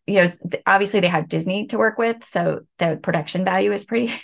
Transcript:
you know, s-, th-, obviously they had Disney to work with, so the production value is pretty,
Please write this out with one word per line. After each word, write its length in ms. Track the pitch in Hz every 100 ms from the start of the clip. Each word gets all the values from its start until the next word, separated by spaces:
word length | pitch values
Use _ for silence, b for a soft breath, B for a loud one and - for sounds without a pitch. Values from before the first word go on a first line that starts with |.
| -
you 100 | 196
know, 60 |
s-, 160 | 180 -
th-, 240 | 175 - -
obviously 340 | 190 202 208
they 80 | 175
had 200 | 170 165
Disney 380 | 165 165 196 214
to 120 | 220
work 200 | 220 220
with, 260 | 233 233
so 360 | - 185 170 156 - -
the 200 | 170 156
production 420 | - 170 151 185
value 280 | 185 185 202
is 120 | 202
pretty, 280 | - 233 233 -